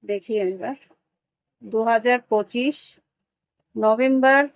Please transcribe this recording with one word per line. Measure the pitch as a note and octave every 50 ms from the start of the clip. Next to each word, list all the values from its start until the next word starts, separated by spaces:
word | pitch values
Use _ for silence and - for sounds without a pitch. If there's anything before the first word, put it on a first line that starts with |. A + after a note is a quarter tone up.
| _
দেখি | - G3+ G3+ _ - A3 G#3+
এবার | G3+ F#3 F#3+ F#3 - A3 C#4 C4+ _ _ _ _ _ _ _ _ _ _ _ _ _ _ _ _ A#3+
দু | G#3 G#3 A3 A3+
হাজার | A#3 A#3 A3+ G#3+ A#3+ B3 B3
পঁচিশ | A#3+ _ A3 G#3+ G#3 G#3 - A#3+ B3 C#4 D4 - - - - _ _ _ _ _ _ _ _ _ _ _ _ _ _ _ _ A3
নভেম্বর | G#3+ G#3+ A3 A3+ B3+ C4 C4 C4 C4 C4 C4+ C#4 C#4+ C#4+ _